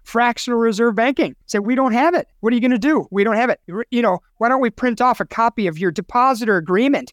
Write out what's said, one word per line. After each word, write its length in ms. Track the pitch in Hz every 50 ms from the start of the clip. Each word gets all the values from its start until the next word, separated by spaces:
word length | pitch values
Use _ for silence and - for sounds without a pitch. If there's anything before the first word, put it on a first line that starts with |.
| _
fractional 560 | - - 226 240 240 233 - - 247 240 226
reserve 380 | 233 226 208 190 233 240 208
banking. 400 | 208 226 269 269 - 277 147 - - _
Say, 140 | - - 208
"We 160 | 202 214 254
don't 160 | 254 269 254 220
have 220 | 240 285 339 359
it. 120 | - - - _ _
What 120 | - 226 247
are 40 |
you 40 | 240
gonna 180 | 226 254 254 220
do? 280 | 196 294 311 233 151 - 185
We 100 | 196 202
don't 140 | 226 214
have 140 | 220 247 240
it. 100 | - - _ -
R-, 160 | 170 214 233 - -
you 100 | 240 233
know, 160 | 208 180 170 - _ _ -
why 100 | 220 240
don't 120 | 262 262
we 100 | 262 233
print 300 | - - 254 247 226 -
off 200 | 247 254 233 -
a 40 | 190
copy 440 | - - 220 233 233 - - 208 180
of 100 | 156 156
your 140 | 196 180 151
depositor 640 | - 180 - - 247 254 269 262 214 240 220 202
agreement?" 560 | 175 160 170 180 202 247 285 285 - 254 -